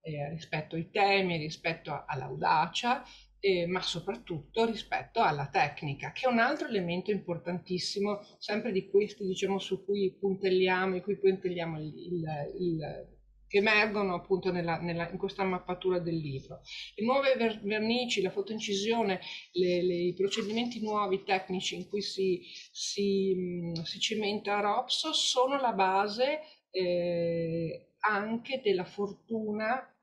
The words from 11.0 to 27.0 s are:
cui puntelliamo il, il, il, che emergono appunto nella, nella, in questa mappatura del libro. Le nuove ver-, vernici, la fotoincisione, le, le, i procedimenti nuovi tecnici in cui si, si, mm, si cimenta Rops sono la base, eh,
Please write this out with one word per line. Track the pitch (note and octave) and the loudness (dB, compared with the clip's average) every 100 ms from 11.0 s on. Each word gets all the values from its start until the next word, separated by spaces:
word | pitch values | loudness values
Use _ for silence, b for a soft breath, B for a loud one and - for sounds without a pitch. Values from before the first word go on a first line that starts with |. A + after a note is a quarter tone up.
cui | F#3+ G3 | -2 2
puntelliamo | F#3+ F#3+ F#3 F3 E3 D#3 | 4 4 -2 -2 -4 -4
il, | D3+ | -8
il, | D3+ F3+ F3 D#3 D3+ D3 - | -10 -6 -4 -4 -4 -6 -2
il, | F3+ D#3+ D3 A#2 - - _ _ - | 0 0 -2 -8 -12 -20 _ _ 2
che | G3+ | 4
emergono | G#3+ G#3+ A3 G#3 G3 | 6 6 4 2 0
appunto | F3 - F#3+ F#3 | 0 0 2 2
nella, | F3 E3+ D#3+ | 0 0 -2
nella, | E3+ E3+ E3+ | -2 -2 -4
in | F#3 | -4
questa | G3 F#3+ | -6 -2
mappatura | F#3+ F3+ - F3+ F#3 F3+ | 0 0 -2 -2 0 0
del | E3+ E3 | 0 -2
libro. | D3 C3 - F3 B B B - | -4 -6 -10 -16 B B B -2
Le | |
nuove | A3 C#4 C#4 A#3+ | 2 4 4 4
ver-, | A3+ G#3+ | 2 0
vernici, | G3+ G#3+ A3 A#3+ B3 G#3+ | -2 0 2 2 0 0
la | F#3 | 0
fotoincisione, | G3+ G3 A3 G#3+ G3 G#3 A#3 G#3 F#3 B B B | -2 -4 -4 -2 -2 0 2 2 0 B B B
le, | F3 F3+ F3+ | 0 2 4
le, | F3+ | 2
i | F3 F3 | 2 0
procedimenti | F3 G3 A3 G3+ A3 A#3+ A#3+ | 0 0 0 -2 -2 -2 -4
nuovi | G#3+ G#3 G3+ F#3+ | -2 0 0 0
tecnici | - F#3+ F#3+ F#3 - F3 | 2 0 0 -4 -4 -6
in | F3+ | -6
cui | G#3 | -4
si, | G3 - F#3+ F3 B B B | -4 0 0 0 B B B
si, | - - - G3+ G3 F#3+ | -8 -6 0 2 2 2
mm, | F#3 F3+ F3 E3+ E3 | 0 -2 -4 -4 -6
si | E3 - | -6 -2
cimenta | - G#3+ G3+ G#3 - G3+ | -2 0 -2 -2 -2 0
Rops | G#4 A#3 - - D#4 | 2 0 0 -2 0
sono | D#4 - B3+ C4 C#4 | 0 2 2 2 2
la | B3+ | 0
base, | F#3+ F#3+ F#3+ G#3 G#3 C4 D#4 B B _ | 2 4 4 2 2 0 0 B B _
eh, | F#3 F3+ F3 | -2 0 2